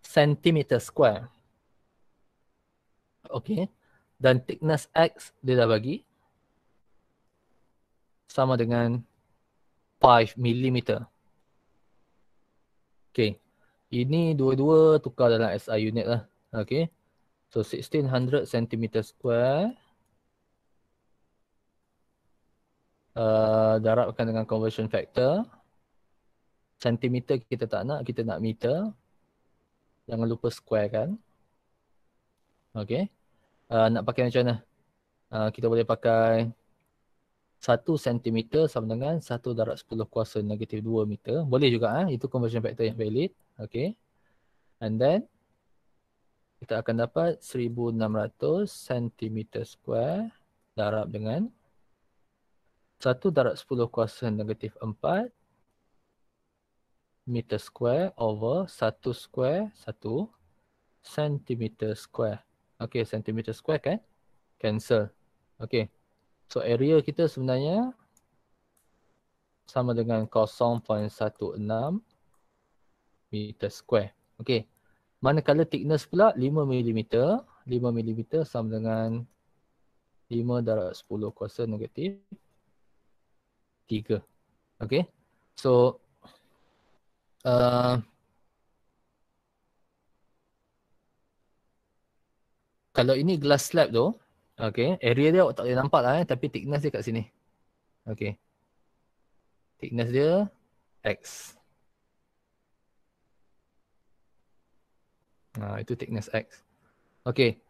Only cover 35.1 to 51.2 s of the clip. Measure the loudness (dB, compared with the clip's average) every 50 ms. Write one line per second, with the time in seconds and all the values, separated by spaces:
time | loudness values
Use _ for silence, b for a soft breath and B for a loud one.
35.1 | _ _ _ _ -4 -2 -2 -2 -2 -2 0 2 2 2 2 0 -2 0 2 2
36.1 | 4 4 4 4 4 2 0 -2 -6 _ _ _ _ _ _ _ _ _ _ _
37.1 | _ _ _ _ _ _ _ _ _ _ 0 2 2 2 2 -2 -2 -2 0 -2
38.1 | -2 -2 -2 0 -2 -2 -2 0 2 2 2 2 0 -4 -4 -4 -4 -4 -2 -2
39.1 | -4 -4 -4 -6 -8 -6 -4 -6 -2 -2 -2 -2 -4 -10 -10 _ -6 -6 -6 -4
40.1 | -4 -4 -4 -2 -4 -4 -4 -4 -4 -6 -6 -8 -8 -8 -4 -2 0 0 0 -2
41.1 | -4 -8 _ -4 -4 -2 0 0 2 4 4 4 4 4 0 0 0 0 0 -2
42.1 | -2 -4 -6 -4 -2 -2 -2 0 -2 -2 -4 -4 -4 -2 -4 -4 -2 -4 -4 -2
43.1 | -2 -2 -2 -2 _ _ _ _ _ -16 -16 -10 -6 -6 -6 -6 -6 _ _ _
44.1 | _ _ _ _ _ _ _ _ _ _ _ _ _ _ -6 -4 -2 2 2 2
45.1 | 2 2 -2 _ _ _ _ _ _ _ _ _ _ _ _ _ _ _ _ _
46.1 | _ _ _ _ _ _ _ _ _ _ -8 -4 -4 -4 -2 -2 0 0 -2 0
47.1 | _ 0 0 0 -2 -4 -10 -10 -6 -4 -4 -4 -4 -4 -4 -2 0 0 -2 0
48.1 | 0 -2 -4 -4 _ _ -2 0 0 0 -2 -4 -8 -16 -8 -6 -4 -4 -4 -6
49.1 | _ _ -8 -6 -6 -8 -8 _ -8 -10 -10 -10 -14 _ _ -4 -2 -2 -2 -2
50.1 | -2 -4 -6 -8 _ _ _ _ _ _ _ _ _ -4 -2 -2 -2 -2 -4 -6
51.1 | -8 -6